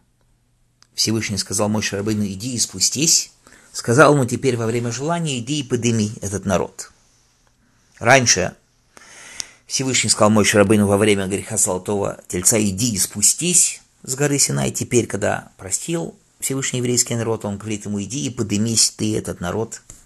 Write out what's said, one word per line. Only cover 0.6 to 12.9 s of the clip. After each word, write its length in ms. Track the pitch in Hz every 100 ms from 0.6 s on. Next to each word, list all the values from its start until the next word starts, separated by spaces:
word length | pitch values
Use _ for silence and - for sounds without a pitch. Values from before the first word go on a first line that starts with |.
| _ _ _
Всевышний 420 | - - 110 - 98
сказал 320 | - 110 104
Моше 300 | 107 101 101
Рабейну: 260 | 104 107
"Иди 300 | 101 95 123
и 40 | 120
спустись", 760 | - 95 - 123 160 - - _ - - -
сказал 440 | - - 120 143
ему 100 | 147
теперь 320 | 120 120 131 117
во 80 |
время 280 | 113 120 120
желания: 460 | 117 147 170 160 127
"Иди 220 | 113 151
и 20 |
подыми 500 | 120 123 117 113 104 110
этот 240 | 101 98 92
народ". 440 | 87 - - - _ _ _ _ _ _ _ _ _ _ -
Раньше 540 | 110 135 120 95 90 - _ _ _ - - - - - - _ -
Всевышний 420 | - 131 123 113
сказал 220 | - 107
Моше 260 | 107 101 107
Рабейну 300 | 101 107 101
во 100 | 101
время 300 | 107 101 95
греха 300 | 98 98 104
Золотого 640 | - 92 92 104 101 - -
Тельца: 280 | 92 - 113
"Иди 360 | 107 95 123